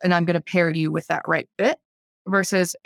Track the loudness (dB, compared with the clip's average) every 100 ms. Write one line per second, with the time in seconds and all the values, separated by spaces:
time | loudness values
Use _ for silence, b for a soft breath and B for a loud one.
0 | 2 2 2 -2 0 0 0 0 -2 -2
1 | -4 -4 -2 -4 -4 -2 -2 -2 _ _
2 | _ _ -2 -2 2 0 0 -2